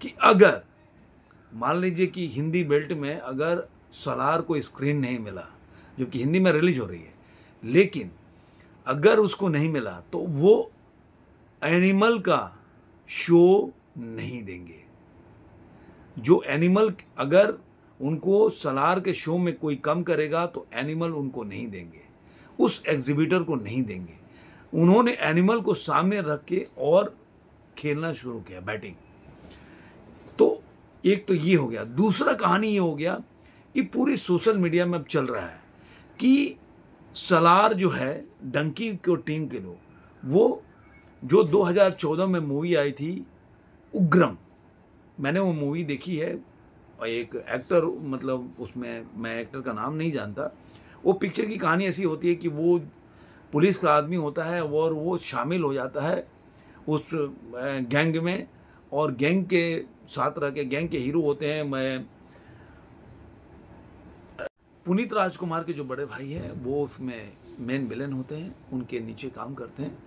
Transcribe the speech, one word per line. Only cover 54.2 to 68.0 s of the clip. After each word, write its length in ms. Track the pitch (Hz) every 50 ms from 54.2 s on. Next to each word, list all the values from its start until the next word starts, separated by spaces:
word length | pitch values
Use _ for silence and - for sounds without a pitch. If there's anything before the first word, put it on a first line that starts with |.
| 151 147 139 165 156
है 200 | 165 175 175 160
और 300 | 147 147 156 160 165 160
वो 240 | 151 156 180 180
शामिल 460 | 170 - - 127 120 120 151 180 185 160
हो 100 | 139 139
जाता 280 | 131 127 135 - 143
है 260 | 143 165 - - - - _ _ - - - - - - - - - 147
उस, 240 | 151 147 - - 160
अ, 160 | 160 143 139 131 - 113 113 120 123 131 139 139 135
गैंग 360 | 127 117 139 147 160 165 156
में, 320 | 165 165 175 185 - - - _ - - - - - _ _ 139
और 220 | 143 156 147 131
गैंग 300 | 117 139 156 180 196 180
के 380 | 185 190 170 170 170 165 - - - - _ -
साथ 240 | - - 135 131 147 -
रह 120 | - 143 143
के, 160 | 135 151 143
गैंग 240 | 127 135 147 170 165
के 80 | 170
हीरो 240 | 139 123 139 147 170
होते 320 | 156 143 143 143 156 147 151
हैं, 100 | 156 147
मैं, 420 | 143 135 131 131 135 131 127 - - - - - - - - - - - - - - - - - - - - - - - - - - - - - - 180 - - - - - - - - - - - - - - - - - - - - _ _ _ _ _ _
पुनीत 280 | 175 185 214 247 220 226
राजकुमार 500 | 214 190 185 185 - 180 170 160 165 165
के 100 | 170 160
जो 100 | 147 139
बड़े 220 | 127 127 139 143
भाई 240 | 135 - 131 139 139
हैं, 220 | 151 170 - -
वो 320 | - - 123 127 139 147 143
उसमें 500 | 131 - - 135 127 120 113 104 101 - - - - - -
मेन 280 | 120 120 131 139 131
विलेन 260 | 107 110 120